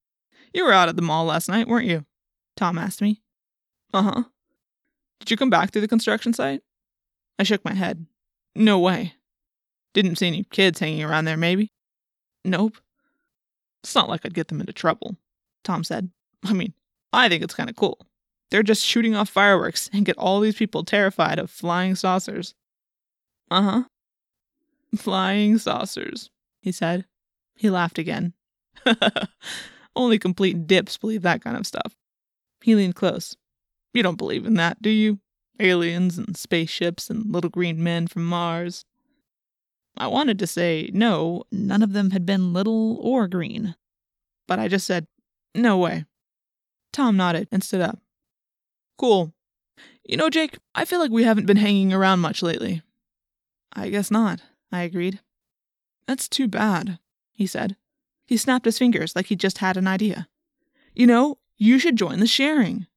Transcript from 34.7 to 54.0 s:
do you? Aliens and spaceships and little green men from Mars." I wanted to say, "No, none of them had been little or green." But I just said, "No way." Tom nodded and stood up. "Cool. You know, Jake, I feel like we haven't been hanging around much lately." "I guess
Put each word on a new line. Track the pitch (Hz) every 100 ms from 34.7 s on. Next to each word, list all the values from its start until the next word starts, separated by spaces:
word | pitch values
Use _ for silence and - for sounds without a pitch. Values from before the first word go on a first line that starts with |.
| -
do | 214
you? | 220 214 202 _ _ _ -
Aliens | 190 175 170 170 185 175
and | - 170
spaceships | - 170 160 - 170 170 -
and | 156 208
little | 180 170
green | 180 175 160
men | 170 170 170
from | 170 170
Mars." | 175 170 165 175 - - _ _ _ _ _ _ _ _ _ _ -
I | 120
wanted | 247 294 190
to | 180
say, | - 175 160 -
"No, | 185 226 165 165 175 -
none | 196 196 202
of | 214
them | 202 190
had | 190 175
been | 196 180
little | 175 208 220 220 233
or | 233 254 190
green." | 180 160 - 208 - _ _ _ _ _ _ -
But | 185
I | 214
just | 190 -
said, | 180 160 _ _ _ _
"No | - 233 185
way." | 170 165 151 _ _ _ _ _ _ _ _
Tom | - 254 196
nodded | 180 165 208
and | 190
stood | - 190
up. | 170 - _ _ _ _ _ _ _ _ _ -
"Cool. | 254 196 160 - _ _ _ _ - _
You | - -
know, | 311
Jake, | 320 311 - _
I | -
feel | 330 359
like | 302
we | 226
haven't | 233 214 196
been | 208
hanging | 208 202 190
around | 190 190 185
much | 160 -
lately." | 170 - 190 170 - _ _ _ _ _ _ _ _
"I | - 202
guess | 202